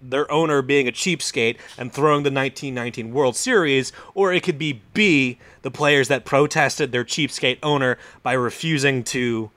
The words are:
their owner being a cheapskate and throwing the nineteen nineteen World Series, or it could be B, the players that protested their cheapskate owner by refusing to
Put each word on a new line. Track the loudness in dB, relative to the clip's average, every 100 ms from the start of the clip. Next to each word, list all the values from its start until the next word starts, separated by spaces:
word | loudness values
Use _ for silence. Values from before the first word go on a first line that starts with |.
their | -6 -4 0
owner | 0 2 2
being | 2 2 2
a |
cheapskate | -2 -2 -2 -4 -2 -2 -2 -10 -12
and | -10
throwing | 0 2 2
the | 2
nineteen | 0 -2 -4 -8
nineteen | -6 -6 -8 -6
World | 0 0 0
Series, | 2 2 4 2 0 -8 -8 0
or | 2
it | 2
could | 0 -2
be | -4 -6 -6
B, | 0 4 4 2 -4 -16 -12
the | -10
players | 0 4 4 4
that | 0
protested | 2 2 2 2 0 0 -2
their | -2
cheapskate | -4 -4 -4 -2 -2 0
owner | 0 2 0 -2 -8 -10
by | -4
refusing | -2 -2 -4 -4 0 0 0 -2
to | -2 -2 -2 -6